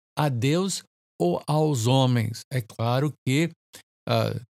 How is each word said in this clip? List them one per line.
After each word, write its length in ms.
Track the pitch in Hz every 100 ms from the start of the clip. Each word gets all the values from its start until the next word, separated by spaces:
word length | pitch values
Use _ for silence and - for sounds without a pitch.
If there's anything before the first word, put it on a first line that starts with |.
| _ -
A 140 | 151
Deus 540 | 123 135 160 190 - - _ _ -
ou 220 | 175 175 -
aos 400 | 151 156 139 113
homens? 540 | 135 131 123 107 113 -
É 100 | 131
claro 500 | 113 - 113 123 - - -
que, 240 | 135 165 - _ - - _ -
ah, 320 | 117 113 110 -